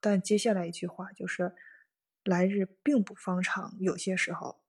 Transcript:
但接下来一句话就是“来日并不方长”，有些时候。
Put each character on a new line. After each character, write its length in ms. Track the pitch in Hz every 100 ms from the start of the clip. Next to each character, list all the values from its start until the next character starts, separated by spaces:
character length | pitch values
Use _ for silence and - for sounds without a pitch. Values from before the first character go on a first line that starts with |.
但 220 | 214 202
接 160 | - 208
下 160 | 226
来 140 | 196 170
一 20 |
句 160 | 175 180
话 240 | - 190
就 140 | - 185
是 300 | - 180 - - - _ _ _ _
“来 240 | - 180 185
日 180 | 202 185 _
并 180 | - 277
不 100 | 196
方 300 | - - 180
长”， 320 | 185 - - -
有 160 | 185 175
些 200 | - 185
时 160 | -
候。 300 | 170 - -